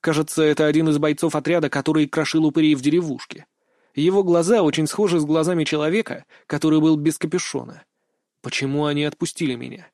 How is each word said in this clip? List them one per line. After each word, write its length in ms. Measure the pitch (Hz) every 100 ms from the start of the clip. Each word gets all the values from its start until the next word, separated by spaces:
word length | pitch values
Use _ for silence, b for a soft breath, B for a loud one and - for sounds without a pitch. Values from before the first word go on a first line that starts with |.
Кажется, 420 | - 156 156 -
это 220 | 156 151 156
один 240 | 151 160
из 80 | 147
бойцов 380 | 151 147 165 151
отряда, 340 | 143 175 151
который 380 | 143 135 156 143
крошил 380 | - 151 160 156
упырей 300 | 151 156 143
в 60 |
деревушке. 640 | 135 165 165 123 - - - _ _ _ _ -
Его 280 | 160 196
глаза 380 | 190 170 170 226
очень 260 | 160 160 156
схожи 320 | - 208 170
с 60 | 151
глазами 380 | 160 160 175
человека, 640 | 147 151 151 196 - 110 - b b
который 360 | 147 160 156
был 160 | 156 156
без 200 | 151 156
капюшона. 680 | 160 156 - 135 123 - _ _ _ _ _ _
Почему 440 | - - 139 143 147
они 200 | 147 147
отпустили 500 | - 170 - 156 120
меня? 320 | 127 190 170